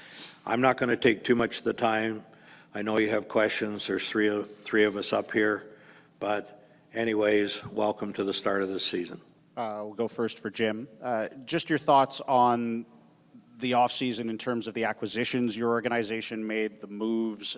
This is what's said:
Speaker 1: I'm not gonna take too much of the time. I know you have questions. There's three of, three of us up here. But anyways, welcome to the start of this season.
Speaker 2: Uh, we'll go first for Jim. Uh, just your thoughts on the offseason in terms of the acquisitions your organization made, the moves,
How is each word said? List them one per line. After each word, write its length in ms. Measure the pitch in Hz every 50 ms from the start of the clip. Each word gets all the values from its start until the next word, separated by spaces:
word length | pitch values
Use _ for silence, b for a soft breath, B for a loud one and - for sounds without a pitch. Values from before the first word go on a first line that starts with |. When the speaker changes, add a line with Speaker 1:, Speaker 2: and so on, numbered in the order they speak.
| B B B B B B B B B
Speaker 1:
I'm 160 | - 110 117
not 160 | 127 131 123
gonna 200 | - 131 120 120
take 280 | - - 127 107 98 -
too 100 | - 120
much 260 | 120 117 110 - -
of 40 | -
the 80 | 113 -
time. 500 | - 123 113 110 110 110 113 110 110 - - - B B B B B B B B
I 80 | 104 104
know 160 | 110 110 110
you 100 | 110 107
have 180 | 110 104 101
questions. 600 | - - 117 107 107 - - 113 107 104 101 -
There's 200 | - 98 90 -
three 220 | - - 110 107 107
of, 260 | 104 104 101 - - -
three 260 | - - - 107 107
of 140 | 107 101 101
us 160 | 98 - 110
up 180 | 107 104 - -
here. 320 | 113 107 107 104 101 - - B B B B B B B B B -
But 480 | 95 101 104 104 - - - - B B B B B B B
anyways, 720 | 113 113 113 110 107 104 104 107 104 104 101 - - - - 101
welcome 400 | 107 107 107 104 - 107 104 98
to 100 | - 101
the 120 | 98 92
start 260 | - - 104 98 98
of 80 | 98 95
this 160 | 95 92 -
season. 340 | - - 90 87 82 - - - - _ _ _ _ _
Speaker 2:
Uh, 220 | - 117 110 104 104
we'll 160 | 107 107 104
go 140 | 107 117 107
first 320 | - - 117 110 - -
for 100 | - 107
Jim. 360 | 101 - 117 107 107 110 117 - - - -
Uh, 260 | 123 120 110 107 - - 139 127
just 240 | 117 156 165 - -
your 80 | 156 143
thoughts 420 | - 156 143 139 135 131 - - - -
on 560 | 135 123 120 120 120 117 117 117 113 117 - - - - _ _ _ _ _ _ - - - _ - 117
the 120 | 131 123 123
offseason 560 | 120 123 120 - - 135 127 113 110 120 113
in 80 | 110
terms 320 | 107 - 127 123 117 104 113
of 60 | 104
the 100 | 117 110
acquisitions 720 | 107 110 - 120 101 101 113 123 - - 127 123 117 101
your 140 | 113 117 117
organization 760 | 117 117 107 120 120 117 110 101 113 113 107 - 117 110 107
made, 360 | 107 110 110 110 107 101 - -
the 40 |
moves, 680 | 101 101 104 110 110 113 113 113 110 107 98 101 - -